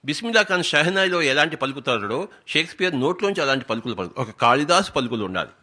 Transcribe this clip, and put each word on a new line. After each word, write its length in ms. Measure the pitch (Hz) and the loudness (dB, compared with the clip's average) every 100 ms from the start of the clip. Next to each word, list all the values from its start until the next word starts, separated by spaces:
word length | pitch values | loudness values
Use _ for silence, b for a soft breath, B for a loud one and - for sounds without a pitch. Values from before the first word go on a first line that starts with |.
| 131 | -6
బిస్మిల్లా 360 | 151 233 226 | -6 0 2
ఖాన్ 220 | 202 180 | 2 0
షెహనాయిలో 580 | 165 147 165 190 190 180 | 2 2 2 2 0 2
ఎలాంటి 340 | 147 139 156 151 | 2 2 2 0
పలుకుతాడో 720 | 135 139 131 117 101 123 202 B - | -4 -4 -2 -2 -2 -4 -6 B -4
షేక్స్పియర్ 520 | - 165 - 185 143 | -2 -2 -2 -2 0
నోట్లోంచి 420 | 135 175 202 196 | 0 0 -2 0
అలాంటి 240 | 139 135 127 | 0 -2 -2
పలుకులు 300 | 113 123 107 | -6 -6 -6
పలుకు-, 260 | 90 - | -8 -6
ఒక 80 | 113 | -10
కాళిదాసు 640 | - 117 131 151 175 196 | 0 4 4 4 2 2
పలుకులు 340 | 147 123 117 98 | -2 -2 -4 -4
ఉండాలి 240 | 90 76 _ | -4 -6 _